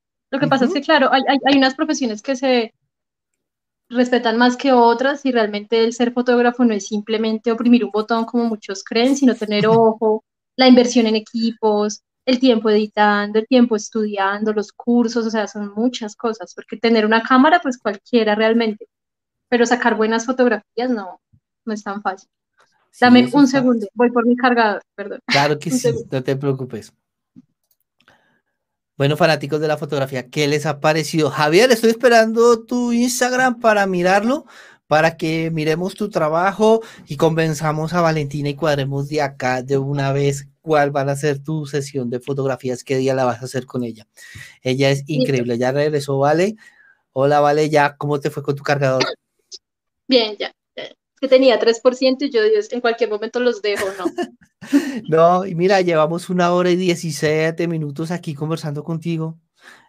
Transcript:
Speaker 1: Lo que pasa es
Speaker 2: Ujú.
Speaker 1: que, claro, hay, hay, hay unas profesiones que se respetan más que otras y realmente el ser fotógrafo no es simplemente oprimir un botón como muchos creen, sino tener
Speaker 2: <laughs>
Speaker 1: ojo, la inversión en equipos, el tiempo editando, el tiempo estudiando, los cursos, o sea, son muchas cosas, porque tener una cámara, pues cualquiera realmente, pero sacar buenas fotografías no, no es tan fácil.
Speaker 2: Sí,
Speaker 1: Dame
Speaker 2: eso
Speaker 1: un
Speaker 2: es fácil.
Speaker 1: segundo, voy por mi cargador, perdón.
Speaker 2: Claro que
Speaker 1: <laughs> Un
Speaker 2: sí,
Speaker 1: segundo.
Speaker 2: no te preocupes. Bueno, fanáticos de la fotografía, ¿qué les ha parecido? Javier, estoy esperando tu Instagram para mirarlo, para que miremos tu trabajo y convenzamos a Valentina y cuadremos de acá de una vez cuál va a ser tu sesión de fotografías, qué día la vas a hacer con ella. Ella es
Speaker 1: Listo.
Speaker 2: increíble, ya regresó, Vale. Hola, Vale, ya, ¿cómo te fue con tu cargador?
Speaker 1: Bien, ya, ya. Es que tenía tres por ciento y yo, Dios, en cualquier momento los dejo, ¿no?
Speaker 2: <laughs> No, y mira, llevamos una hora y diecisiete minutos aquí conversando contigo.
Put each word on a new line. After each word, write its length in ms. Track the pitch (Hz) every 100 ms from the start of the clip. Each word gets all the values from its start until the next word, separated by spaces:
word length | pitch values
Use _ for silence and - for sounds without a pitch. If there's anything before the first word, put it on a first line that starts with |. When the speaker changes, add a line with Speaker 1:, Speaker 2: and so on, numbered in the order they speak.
| _ _ _
Speaker 1:
Lo 100 | -
que 60 | -
pasa 160 | 247
es 60 | 254
Speaker 2:
Ujú. 100 | 339
Speaker 1:
que, 0 |
claro, 300 | 277 302 262
hay, 100 | 262 254
hay, 100 | 269 262
hay 120 | 277
unas 160 | 262
profesiones 480 | 269 311 285 247 214
que 140 | - 262
se 360 | 269 247 220 - _ _ _ _ _ _ _ _ _ _ _
respetan 480 | 240 247 247 240 226
más 200 | 247 247
que 160 | 285
otras 520 | 254 233 233 262 285 269
y 60 |
realmente 520 | 240 208 208 208 226
el 80 | 226
ser 200 | 233 247
fotógrafo 520 | 247 247 240 240 247
no 100 | 240
es 120 | 208 -
simplemente 640 | 214 208 214 220 220 233
oprimir 320 | 226 240 240
un 60 | 202
botón 320 | 208 214 233
como 200 | 233 240
muchos 380 | 233 214 - 196
creen, 340 | - 226 247 277
sino 180 | 254
tener 320 | 220 214 208 214
Speaker 2:
<laughs> 20 |
Speaker 1:
ojo, 560 | 226 226 220 220 214 - _ _ -
la 100 | 262
inversión 380 | 247 247 247 220
en 100 | 220
equipos, 840 | 214 233 226 226 220 208 208 208 _ _
el 160 | - 254
tiempo 280 | 262 220 220
editando, 680 | 214 214 - 208 202 208 220
el 80 | 220
tiempo 300 | 247 240 208
estudiando, 760 | - 226 214 202 196 208 214
los 200 | 214 196
cursos, 540 | - - 240 233 240 226
o 40 |
sea, 160 | 220 196
son 260 | 214 202
muchas 420 | 208 247 247 214 -
cosas, 360 | 233 220 175
porque 220 | - - -
tener 300 | 233 226 214
una 160 | 220
cámara, 380 | 226 262 294 349
pues 160 | 294 247
cualquiera 560 | 220 - _ 240 214
realmente, 540 | 208 220 226 226 208 - _ _ _ _ _ _
pero 160 | 240 240
sacar 300 | 247 247 214
buenas 300 | 220 226 226
fotografías 640 | 254 247 208 - - 254
no, 300 | 233 185 175 _ _ _ _
no 80 | -
es 120 | 208
tan 180 | 208 202
fácil. 260 | 202 196 _ _ _ _ _ _ _
Speaker 2:
Sí, 140 | _
Speaker 1:
Dame 160 | 247 247
Speaker 2:
eso 160 | 247 285
Speaker 1:
un 80 |
Speaker 2:
es 60 | 269
fácil. 80 | 269
Speaker 1:
segundo, 240 | 254 233 202
voy 160 | 220 240
por 160 | 240 233
mi 100 | 247
cargador, 460 | 254 240 220 190 - -
perdón. 240 | 202 - -
Speaker 2:
Claro 320 | 139 147 147
que 100 | 165
Speaker 1:
<laughs> 0 |
Un 60 | 247
Speaker 2:
sí, 60 |
Speaker 1:
segundo. 260 | 240 226 -
Speaker 2:
no 120 | 135
te 100 | 131 135
preocupes. 560 | 143 135 127 107 - _ _ _ _ - _ _ _ _ _ _ _ _ _ _ _ _ _ _ _ -
Bueno, 200 | 139 147
fanáticos 420 | 165 151 143 151
de 80 | 156
la 80 | 147
fotografía, 540 | 156 151 135 131 120
¿qué 180 | 151 143
les 160 | 147
ha 160 | 156 143
parecido? 480 | 156 160 156 160 147
Javier, 400 | - 151 170 254
estoy 200 | 226 226
esperando 720 | 226 254 233 220 226 233 226
tu 280 | 233 247 240
Instagram 680 | 233 247 247 247 254 254 240
para 260 | 226 208 196
mirarlo, 600 | 185 175 196 220 294 - - - _ _
para 320 | 151 160 165
que 320 | 160 160 165
miremos 440 | 160 151 156 185
tu 140 | - 208
trabajo 720 | 190 151 160 196 185 214 226 226 - -
y 120 | 147
convenzamos 760 | 160 160 160 151 156 156 156
a 80 | 175
Valentina 480 | 165 160 139 147 143
y 60 |
cuadremos 540 | 139 160 143 135 139 143
de 100 | 151
acá 420 | 139 139 127 127
de 140 | 127 139
una 360 | 135 143 139
vez 360 | 139 143 139 - _
cuál 340 | 160 151 143 143
va 60 |
a 120 | 139 139
ser 260 | 151 139
tu 220 | 143 156 139
sesión 420 | 147 139 139 120
de 120 | 127
fotografías, 640 | - 139 135 123 127 123
qué 120 | - 135
día 180 | 131
la 120 | 131 127
vas 160 | 117
a 20 |
hacer 220 | 127 135 127
con 180 | 131
ella. 220 | 117 107 - - - - - -
Ella 280 | 127 131 139
es 100 | 139
Speaker 1:
Listo. 120 | 139
Speaker 2:
increíble, 460 | 151 127 131 120 117
ya 140 | 123
regresó, 460 | 139 147 151 139 139
Vale. 380 | 139 160 196 214 - _ _ _ _
Hola, 280 | 131 139 147
Vale, 280 | 147 147 151
ya, 280 | 151 143 -
¿cómo 200 | 143 147
te 100 | 147
fue 120 | 147
con 140 | 139 139
tu 60 |
cargador? 420 | 139 143 139 131 120 - _ _ _ - _ _ _ _ -
Speaker 1:
Bien, 280 | 254 220 208
ya, 140 | - - _
ya. 100 | -
Es 360 | - - _ _
que 80 | 269
tenía 300 | 262 269 214
tres 220 | 214 233
por 140 | 262
ciento 300 | 254 262 262
y 60 | 285
yo, 120 | 220
Dios, 280 | 214 214 208
en 80 | 247
cualquier 300 | 240 226 220
momento 300 | 208 220 247
los 200 | 247 214
dejo, 240 | 208 202 196 196
¿no? 80 | -
Speaker 2:
<laughs> 320 | - - - _ _ - 285 294 269 185
No, 380 | 156 170 180 196
y 80 |
mira, 260 | 165 180 196
llevamos 480 | 180 160 156 170 175
una 220 | 180 175
hora 180 | 180 180
y 60 | 175
diecisiete 920 | 185 170 170 139 151 156 160 165 170
minutos 420 | 165 147 143 160
aquí 240 | 175 175
conversando 480 | 143 156 160 160 147
contigo. 560 | 147 165 165 165 160 160 _ _ - -